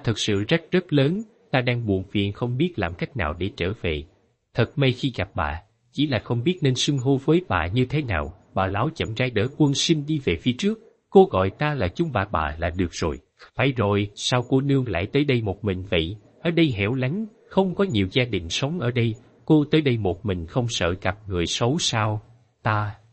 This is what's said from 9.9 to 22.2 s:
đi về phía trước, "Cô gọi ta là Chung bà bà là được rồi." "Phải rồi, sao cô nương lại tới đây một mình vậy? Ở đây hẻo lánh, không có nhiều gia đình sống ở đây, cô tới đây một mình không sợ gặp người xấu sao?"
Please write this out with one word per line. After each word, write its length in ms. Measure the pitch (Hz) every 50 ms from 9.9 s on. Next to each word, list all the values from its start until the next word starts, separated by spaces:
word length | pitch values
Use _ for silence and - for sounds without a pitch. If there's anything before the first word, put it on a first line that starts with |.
| 165 151 143
đi 120 | 147 160 151 127
về 120 | - 85
phía 160 | 80 - 127 120 123
trước, 220 | - 202 220 220 - - _ _ _ _
"Cô 140 | - 196 190
gọi 260 | - - 95 95 98
ta 240 | - - 147 151 147
là 140 | 135 101 87
Chung 240 | - - 170 165 123
bà 120 | 101 95
bà 320 | - - 85 78 71 76 82
là 120 | 82 87 82
được 140 | 92 92 82
rồi." 280 | - - - 82 71 65 - _ _ _ - - _
"Phải 180 | - 113 139 131
rồi, 380 | 117 107 101 104 101 104 101 -
sao 300 | - - - 131 127 117 -
cô 120 | 135 131
nương 280 | 135 143 139 135 127 113
lại 180 | 92 82 92
tới 180 | 104 - 139 147
đây 180 | 143 131 120 110
một 220 | 101 92 - -
mình 180 | 101 92 90 95 98
vậy? 260 | - 85 80 82 104 110 - - _ _
Ở 100 | - 170
đây 240 | 170 165 165 156 120
hẻo 180 | 101 101 101 131
lánh, 320 | 135 127 127 151 208 226 208 - _ _ _
không 260 | - 190 190 190 170
có 100 | - 202
nhiều 220 | 196 143 104 95 92
gia 140 | - 131 123
đình 240 | 123 113 92 82 82
sống 320 | - - - 139 170 185
ở 100 | 135 120
đây, 240 | 123 123 117 117 110 - - - _ _ _
cô 200 | - 160 151 147
tới 160 | 143 - 156
đây 160 | 156 139 123 113
một 280 | 104 92 87 - -
mình 200 | 104 95 90 82
không 200 | 78 - 135 120 117
sợ 260 | - - 95 85 90 90 -
gặp 160 | 95 90 - - 95
người 180 | 95 87 85
xấu 320 | 80 - - 120 117 139 175
sao?" 440 | - - - 117 107 107 107 107